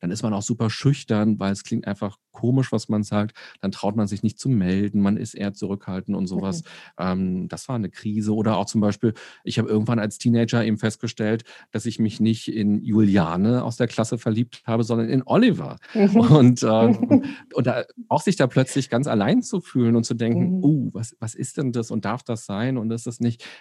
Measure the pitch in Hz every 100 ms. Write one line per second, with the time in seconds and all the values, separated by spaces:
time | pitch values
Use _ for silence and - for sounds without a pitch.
0 | 87 110 113 101 - 110 110 - 139 143
1 | - 107 110 104 98 98 - 117 107 101
2 | 101 - _ - 120 131 123 110 - 107
3 | 101 107 104 - - - 98 - 101 110
4 | 101 104 110 - 135 113 90 95 101 101
5 | 98 107 107 - 101 - 95 101 - 92
6 | 95 98 92 90 95 85 - - - -
7 | 92 92 92 92 87 90 - 120 95 -
8 | 107 107 107 107 110 95 101 113 104 101
9 | 117 - - - - - 117 107 113 117
10 | 104 - 120 117 113 117 110 104 110 -
11 | 110 - 107 113 - - - 110 117 -
12 | 110 - 110 110 - 110 104 104 - 107
13 | 104 95 82 90 107 123 - - 117 -
14 | 110 117 117 107 120 - - 113 117 117
15 | 113 135 - 147 240 - - - - 220
16 | 196 196 120 151 123 123 117 110 113 -
17 | 247 277 269 - - - 123 123 - -
18 | - 202 208 - 127 - - 139 131 120
19 | 113 113 104 247 - 196 - 131 117 117
20 | 113 120 117 117 175 185 156 151 113 117
21 | 117 - 113 - 135 - 131 120 113 113
22 | 196 123 - 110 - 101 127 127 110 117
23 | 123 113 117 117 - -